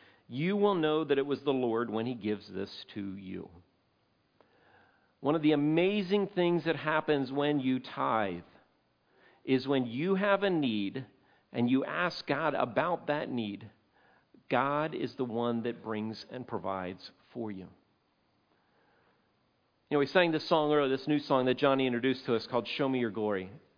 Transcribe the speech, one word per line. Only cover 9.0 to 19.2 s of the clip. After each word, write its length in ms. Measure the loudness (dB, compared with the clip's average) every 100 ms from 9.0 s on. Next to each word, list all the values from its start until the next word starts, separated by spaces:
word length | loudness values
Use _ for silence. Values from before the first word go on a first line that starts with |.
| _ _ -20 _
is 240 | 0 0 2
when 180 | 0 0
you 300 | -2 0 2
have 260 | 4 4
a 80 | 2
need 560 | 2 2 0 -2 -6 -10 _ _ _ _
and 180 | 0 2
you 140 | 2
ask 420 | 0 -2 -2 -2 -4
God 280 | -2 0
about 520 | 0 0 0 0 -2 -2
that 240 | -2 -2
need, 400 | -4 -4 -6 -12 _ _ _ _ _ _ -16 -2
God 440 | 0 0 0 -2
is 220 | -4 -6
the 100 | -4
one 380 | -4 -2 0 0
that 220 | -4 -6
brings 420 | -6 -4 -6 -8 -12
and 120 | -14
provides 680 | -8 -6 -4 -4 -6 -8 -16 -20 _
for 240 | -10 -8
you. 160 | -10 -14 -20 _ _ _ _ _ _ _ _ _ _ _ _ _ _